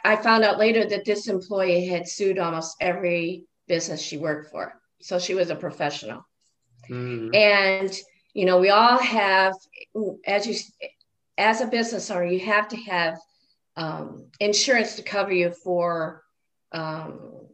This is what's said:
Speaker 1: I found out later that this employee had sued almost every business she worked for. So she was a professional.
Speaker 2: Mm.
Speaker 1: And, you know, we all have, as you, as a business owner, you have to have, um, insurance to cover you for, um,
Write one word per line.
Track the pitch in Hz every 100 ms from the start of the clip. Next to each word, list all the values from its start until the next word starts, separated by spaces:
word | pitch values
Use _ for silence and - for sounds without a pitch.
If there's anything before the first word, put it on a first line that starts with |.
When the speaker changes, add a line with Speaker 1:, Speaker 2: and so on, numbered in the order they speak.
Speaker 1:
I | 214 214
found | 226 226
out | 208 196
later | 220 220 214
that | 196
this | 208 208 220
employee | 190 185 202 185 175 180
had | 175 175
sued | - 196 190
almost | 170 165 165 -
every | 180 175 180 175 170 180 - _ -
business | 170 170 156
she | - 151
worked | 156 151 -
for. | - - - _ _
So | - 180
she | 180
was | 190 170
a |
professional. | 151 165 - 147 - 110 113 - _ _ _ _ _ -
Speaker 2:
Mm. | 123 123 120 113 202
Speaker 1:
And, | 208 202 190 190 190 190 - _ _
you | - 185
know, | 180
we | 190
all | 208 233 254
have, | 247 220 196 190 190 190 _ - - 220 202 - -
as | 202 220
you, | 196 - _ - _ _ _ _ -
as | 214 226
a | 233
business | 233 226 208 196
owner, | 180
you | 175 185
have | 214 208 214
to | 220
have, | 202 180 165 160 - _ _ _ _ -
um, | 160 160 - - - -
insurance | 208 202 - 240 - -
to |
cover | - 202 196
you | 185 175
for, | 175 185 175 175 165 160 - _ _ _ _ _
um, | 165 156 156 156 - - - -